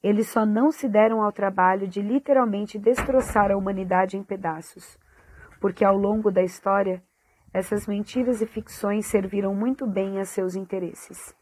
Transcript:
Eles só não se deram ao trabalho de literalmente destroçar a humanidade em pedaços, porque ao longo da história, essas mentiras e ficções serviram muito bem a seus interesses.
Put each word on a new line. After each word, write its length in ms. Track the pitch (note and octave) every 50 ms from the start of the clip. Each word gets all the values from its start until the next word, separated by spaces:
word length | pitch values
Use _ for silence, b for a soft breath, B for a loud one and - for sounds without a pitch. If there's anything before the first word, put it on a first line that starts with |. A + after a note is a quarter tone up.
Eles 260 | - G3+ G#3 G#3 A3 -
só 180 | - A#3 G#3+
não 240 | G#3+ G#3 A3 C4 D#4
se 180 | D#4 - - B3
deram 320 | G3+ G#3+ G#3+ A3 A3+ A3
ao 120 | G#3+ G#3
trabalho 560 | G#3 - G#3 G3 F#3+ F#3+ F#3 F#3 F#3+ G3 G3 F#3
de 120 | F3+ G3+
literalmente 800 | G3+ G#3 B3 - - - C#4 C4 B3 A3+ G3 G3+ G#3 G#3 - G#3
destroçar 720 | G3+ A3+ B3+ B3 - - C4 C4 B3+ - - G#3+ G3+ G3
a 60 | G3
humanidade 600 | G3+ F#3+ G3 G3 F#3+ F#3+ F3+ F#3 F3+ F#3+ F#3+ F#3+
em 60 | G3
pedaços, 760 | G3 - G3+ F#3+ F#3+ E3 D#3+ D#3+ D#3+ - - F#3 - - - _ b b b b b b b b b b b b
porque 240 | - G3 F#3+ - G#3
ao 120 | G3 G3
longo 340 | G3 G3 G3 G#3+ A3 G#3+ G#3
da 140 | F#3 F#3 F#3
história, 580 | F3+ - - _ G3 G3 G3+ G3 F#3+ F#3 F3+ _ _ _ _ _ _ _ _ _ _
essas 360 | - F#3+ F#3+ - G#3 G#3 - -
mentiras 520 | G3+ G3+ G#3 - - B3+ B3 B3 B3 G#3+
e 60 | A3
ficções 600 | G#3+ - A3 G#3+ - - - - G3+ G#3 G#3+ G#3
serviram 460 | - - G3+ F#3 F#3+ G3+ G3+ G3 G3
muito 320 | G3 G3 A3 B3 C4+ - C4+
bem 360 | A3+ F#3+ G3 F#3+ G3 G3 G3
a 40 | G3
seus 300 | F#3+ - - F#3 F#3 F3+
interesses. 800 | F#3+ F#3+ F3+ - F#3+ F#3 E3 - - - - - - - - _ _